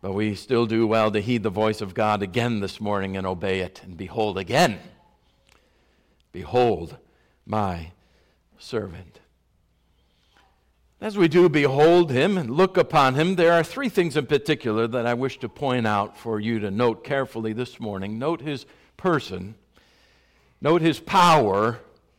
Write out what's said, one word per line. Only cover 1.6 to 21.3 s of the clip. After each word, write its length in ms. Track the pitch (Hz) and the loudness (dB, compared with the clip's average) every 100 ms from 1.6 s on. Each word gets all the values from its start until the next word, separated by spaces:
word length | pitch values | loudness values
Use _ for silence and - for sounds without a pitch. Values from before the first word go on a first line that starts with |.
| 110 107 | -2 -2
of 120 | 101 | -6
God 280 | 92 107 104 | -2 0 0
again 380 | 98 90 120 113 | -2 -2 -2 -4
this 220 | 98 - | -6 -8
morning 340 | 107 101 95 95 | -4 -4 -4 -6
and 100 | 95 | -6
obey 360 | 92 98 95 | -6 -4 -4
it. 200 | 90 - | -4 -10
And 120 | - 85 | -20 -14
behold 420 | 92 - 107 95 | -10 -4 -4 -4
again, 420 | 92 127 170 101 - _ _ _ _ _ _ _ _ _ _ _ _ _ _ | -2 0 0 -2 -14 _ _ _ _ _ _ _ _ _ _ _ _ _ _
"Behold 680 | 90 78 123 120 92 82 71 _ _ _ _ - | -16 -4 2 2 0 -6 -16 _ _ _ _ -6
my 460 | 107 101 87 82 - _ _ _ _ _ _ | -4 -2 -4 -10 -18 _ _ _ _ _ _
servant." 600 | - 117 101 85 87 _ _ _ _ _ _ _ _ _ _ _ _ _ _ _ _ _ _ _ | -8 -8 -8 -12 -20 _ _ _ _ _ _ _ _ _ _ _ _ _ _ _ _ _ _ _
As 160 | 214 202 | -8 2
we 100 | 170 | 4
do 220 | 165 175 | 6 6
behold 600 | 151 143 135 156 175 170 | 4 2 6 6 6 4
him 260 | 127 160 196 | 2 2 0
and 140 | 131 | -2
look 260 | 135 185 - | 0 2 2
upon 380 | - 160 131 131 | 2 4 4 2
him, 200 | 165 185 | 0 4
there 160 | 170 | 4
are 120 | 170 | 4
three 260 | 160 - 269 | 2 -4 -4
things 260 | - 170 143 | 0 0 0
in 120 | 143 | 0
particular 600 | 143 143 151 120 107 113 | -2 0 -4 -2 -2 0
that 180 | 123 117 | 0 -2
I 80 | |
wish 260 | 120 131 - | -2 -4 -6
to 100 | 120 | -12
point 360 | - 143 127 113 | -6 -2 0 0
out 320 | 104 104 - | 0 -2 -6
for 220 | 117 110 | -6 -4
you 200 | 107 113 | -2 -4
to 120 | 104 | -4
note 320 | 98 120 107 | 0 0 0
carefully 480 | - 139 131 113 110 | -4 -4 -4 -6 -6
this 280 | 110 120 - | -6 -8 -8
morning. 380 | 110 98 98 110 | -10 -8 -8 -6
Note 240 | 139 170 | -6 -6
his 240 | 151 139 - _ _ _ | -8 -10 -12 _ _ _
person, 580 | 185 160 - 92 95 113 _ _ _ _ _ _ _ _ _ _ | 0 0 -2 -12 -12 -16 _ _ _ _ _ _ _ _ _ _
note 200 | 143 170 | 0 2
his 180 | 160 151 | 2 -2
power, 800 | - 190 175 | 0 4 6